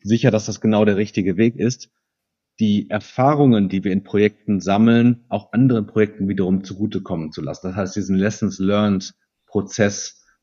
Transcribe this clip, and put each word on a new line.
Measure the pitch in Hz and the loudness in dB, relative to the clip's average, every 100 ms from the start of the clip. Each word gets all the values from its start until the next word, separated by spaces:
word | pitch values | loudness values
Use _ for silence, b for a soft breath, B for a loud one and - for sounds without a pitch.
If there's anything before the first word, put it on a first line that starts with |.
sicher, | 98 113 127 | -2 2 2
dass | 110 107 | 0 -2
das | 101 | -4
genau | 110 107 | 0 2
der | 107 98 | 2 2
richtige | 107 - 95 87 | -2 -2 -2 0
Weg | 117 | 0
ist, | - 113 123 - _ _ _ _ _ _ - | 0 -4 -4 -12 _ _ _ _ _ _ -4
die | 110 104 - | 0 0 -2
Erfahrungen, | 101 - - 131 147 139 110 95 | -6 -6 0 0 4 4 4 2
die | 95 | -2
wir | 95 | -2
in | 95 | -4
Projekten | - 101 104 - - 98 | -2 0 0 0 -4 -2
sammeln, | 90 98 113 117 120 120 _ | 0 4 4 6 4 0 _
auch | 101 - | -8 -4
anderen | 110 131 117 104 | 2 2 2 0
Projekten | 110 104 - 98 | 0 0 0 -4
wiederum | 98 92 92 | -2 0 -2
zugutekommen | - 95 107 95 95 85 78 | -4 -8 -6 -6 -6 -8 -8
zu | - | -8
lassen. | 67 82 92 | -10 -10 -8
Das | 92 | -6
heißt, | 92 | -6
diesen | 104 90 95 | -6 -2 0
Lessons | 101 107 104 92 | 0 -2 -4 -2
Learned | 98 101 104 95 - - _ _ _ | 0 2 2 0 -4 -16 _ _ _
Prozess | 104 98 - 101 101 - - _ _ | -6 -4 0 0 -2 -10 -16 _ _